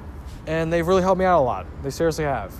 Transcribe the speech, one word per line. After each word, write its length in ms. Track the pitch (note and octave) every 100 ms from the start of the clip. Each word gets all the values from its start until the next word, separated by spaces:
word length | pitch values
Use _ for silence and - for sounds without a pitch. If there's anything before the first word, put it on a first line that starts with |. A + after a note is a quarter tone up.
| - - - - -
And 280 | D#3+ D#3+
they've 140 | E3+ E3
really 140 | F#3+
helped 180 | F#3 F#3
me 60 | F#3
out 140 | F3
a 60 | B2+
lot. 200 | G2 F#2 -
They 60 | C3+
seriously 360 | C3 E3 D#3 D3+
have, 280 | C3 G2 -